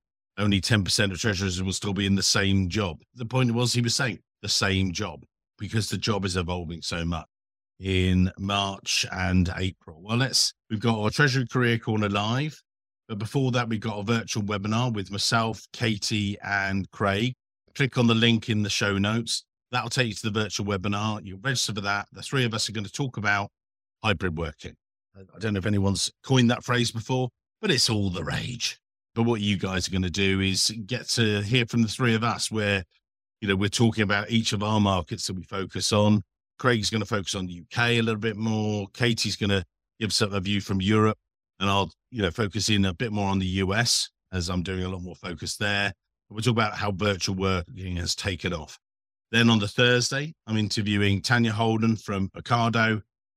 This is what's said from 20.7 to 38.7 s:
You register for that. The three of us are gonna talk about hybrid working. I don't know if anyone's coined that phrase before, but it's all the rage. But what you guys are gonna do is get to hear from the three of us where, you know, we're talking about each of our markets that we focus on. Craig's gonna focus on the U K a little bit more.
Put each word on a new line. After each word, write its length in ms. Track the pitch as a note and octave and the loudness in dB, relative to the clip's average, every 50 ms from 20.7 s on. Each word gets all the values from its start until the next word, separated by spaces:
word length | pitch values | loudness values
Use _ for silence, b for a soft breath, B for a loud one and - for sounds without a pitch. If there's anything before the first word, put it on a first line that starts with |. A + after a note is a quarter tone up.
| G2+ F#2+ F#2 G#2 G2+ G2+ G#2+ A2 G#2+ F2+ F2 | -2 -2 0 -2 -2 0 -2 -2 -4 -6 -8
You 140 | F#2+ F#2 F#2+ | -12 -12 -8
register 360 | G#2 C3+ C3+ B2 - - G#2+ | -4 -4 -2 -2 -2 -2 -4
for 60 | G#2+ | -4
that. 260 | G2 G2+ G2+ G2+ G#2 - | -2 -2 -2 -2 -4 -8
The 120 | - F#2+ - | -12 -16 -10
three 200 | - C#3 C3+ B2 | -4 -2 0 0
of 120 | A#2 A2 | 0 0
us 120 | G#2+ - - | -2 -4 -4
are 60 | G2 | -4
gonna 160 | A2 G2+ F#2+ | -6 -8 -6
talk 280 | - - C#3+ B2+ - - | -6 -6 -6 -6 -6 -4
about 340 | G2+ G#2 G2+ G2+ G2+ - _ _ _ _ _ _ _ _ _ _ - | -2 0 0 0 -2 -4 _ _ _ _ _ _ _ _ _ _ 0
hybrid 360 | A2 G2 D2+ - F2+ D#2 D#2 | 0 0 0 0 -2 -2 -2
working. 340 | E2 D#2 D2+ - - - - - _ _ _ _ _ _ _ | -4 -6 -8 -10 -14 -16 -16 -18 _ _ _ _ _ _ _
I 220 | F#2+ F#2+ F#2 - F2 | -20 -20 -20 -12 -6
don't 160 | G2 A2 G2+ | -4 -2 0
know 60 | F#2+ | 0
if 80 | F2+ A2 | 0 2
anyone's 440 | G2+ G2+ G2 G2 F#2+ F2 - - - _ - | 2 2 4 2 2 2 -2 -4 -6 _ -2
coined 260 | - C3 C3 B2 A#2 | 2 4 6 6 6
that 140 | B2 - - | 4 2 0
phrase 260 | - B2 B2 A#2+ A2+ | 0 0 2 0 0
before, 400 | - A2+ G#2+ - C3 B2+ G#2 - - _ _ _ _ _ | -2 -6 -6 -4 -2 -2 -2 -4 -6 _ _ _ _ _
but 80 | - G#3 | -2 0
it's 220 | D#3 A#2+ - - | 0 2 2 2
all 180 | A2+ G#2 G2+ G2 | 2 2 0 0
the 140 | F2 - D2+ | -2 -2 -4
rage. 560 | - - - - - - A#2 - - - - _ _ _ _ _ _ - | -4 -4 -4 -4 -6 -6 -6 -6 -8 -8 -10 _ _ _ _ _ _ -2
But 100 | A#2 A#2 | 0 2
what 180 | A#2 A#2 G#2+ | 2 2 2
you 160 | G2+ G#2 G2+ F2 | 2 0 0 0
guys 300 | G2+ F#2+ F#2+ F#2 F2 - | 0 -2 -2 -2 -2 -2
are 40 | |
gonna 180 | F2 F#2 F2+ F2+ | -2 -2 -2 0
do 300 | E2 G2+ G2 G2 F#2+ F#2+ | 0 0 2 2 2 2
is 340 | F#2+ F#2+ F#2+ F2+ - - G#2+ A2+ G#2+ F#2+ | 2 0 0 0 0 -2 -2 -4 -8 -8
get 220 | B2+ A#2 - - | -8 -8 -6 -2
to 320 | - B2 A2+ G#2+ G#2 G#2 | 0 2 2 2 2 0
hear 260 | G#2 G2+ B2 B2+ A#2 - | 0 0 2 0 0 2
from 160 | - A#2 A2+ | 2 0 0
the 40 | G#2 | 0
three 280 | - - C3 A#2+ A2+ | 0 0 2 2 2
of 80 | G#2+ A#2 | 2 0
us 260 | A#2 G2+ E2 - - | -2 -2 -2 -4 -4
where, 360 | G#2+ G#2+ G#2 G2+ G2+ F#2+ F#2 - _ _ _ _ _ _ _ _ _ _ | -2 -2 0 0 0 0 -2 -6 _ _ _ _ _ _ _ _ _ _
you 80 | - G2 | -2 0
know, 80 | G2 | 2
we're 140 | F#2+ G2+ G2+ | 2 2 0
talking 340 | - - A#2+ A2+ G2 A2 G#2+ | 2 4 4 4 4 2 2
about 260 | F#2+ G2+ G2+ G#2+ - | 2 2 0 0 0
each 240 | A#2 A2+ A2+ - - | 0 0 0 0 -2
of 80 | G2 | -2
our 180 | G#2 G#2+ A2 G#2+ | 0 2 2 4
markets 460 | G2+ G2 F#2+ F#2 E2+ - - - - | 4 4 4 2 0 -4 -6 -8 -6
that 100 | - F#2+ | -6 -8
we 60 | F#2 | -8
focus 500 | E2+ - G#2+ G2 F#2+ E2+ - F#2 F2 - | -10 -8 -8 -8 -6 -6 -6 -4 -2 2
on. 300 | A2+ G#2 G#2 G#2+ G#2+ G#2 - _ _ _ _ _ _ - | 4 4 6 6 4 4 2 _ _ _ _ _ _ -2
Craig's 320 | - B2+ A#2+ A2 G2+ F2+ | 2 2 2 2 2 0
gonna 140 | A#2 G#2+ G2+ | -2 -2 -2
focus 280 | - A2+ G2+ F#2 - - | -2 -2 -2 -2 -4 -4
on 140 | G2 F#2 F2+ | -6 -6 -8
the 60 | F2 | -10
U 120 | F2 E2 - | -12 -14 -6
K 260 | - A#2+ A#2+ A#2+ A#2+ A#2 | -2 0 2 2 2 2
a 60 | A2+ | 2
little 160 | A2+ A2 G#2 | 0 0 -2
bit 180 | A2 A2+ G#2 G#2 | -2 -4 -4 -2
more. 480 | A2 A2+ A2 A2 G#2+ G#2+ | -2 0 0 0 0 0